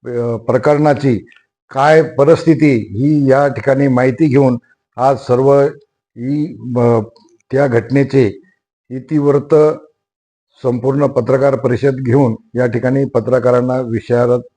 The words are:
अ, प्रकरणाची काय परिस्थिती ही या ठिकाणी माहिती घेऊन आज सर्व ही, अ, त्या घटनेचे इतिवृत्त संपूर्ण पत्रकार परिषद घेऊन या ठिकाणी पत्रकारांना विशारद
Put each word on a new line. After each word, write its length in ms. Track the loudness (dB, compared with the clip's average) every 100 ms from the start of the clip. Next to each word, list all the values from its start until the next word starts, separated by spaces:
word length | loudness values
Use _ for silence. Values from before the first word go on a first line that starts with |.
अ, 320 | -8 -6 -4 -6
प्रकरणाची 880 | -2 0 2 2 2 0 0 -2 -6 _ _ _ _
काय 320 | -2 4 4
परिस्थिती 760 | 2 0 2 2 2 2 2 0
ही 480 | -4 -4 0 0 2
या 180 | 2 2
ठिकाणी 400 | -2 -2 0 2
माहिती 400 | 2 0 0 0
घेऊन 300 | 2 2 0 _ _ _ -2
आज 200 | -2 -2
सर्व 440 | -2 0 4 4 2 -4 _ _ _ -12
ही, 380 | -6 -4 -6 -8 -6 0
अ, 200 | 0 0 -4 _ _ _ _
त्या 160 | -2 0
घटनेचे 720 | 0 0 -2 2 2 0 -2 _ _ _ _ _
इतिवृत्त 640 | -16 -6 -2 0 0 2 2 2 0 -14 _ _ _ _ _ _ _
संपूर्ण 440 | -6 -4 -2 0 0
पत्रकार 500 | -2 -2 0 2 0
परिषद 380 | -2 -2 -2 -2 0
घेऊन 520 | 2 0 -2 _ -4
या 80 | -2
ठिकाणी 380 | -2 -2 -2
पत्रकारांना 760 | -2 -2 0 0 2 0 0 -4
विशारद 600 | -4 -6 -2 0 0 -2 -4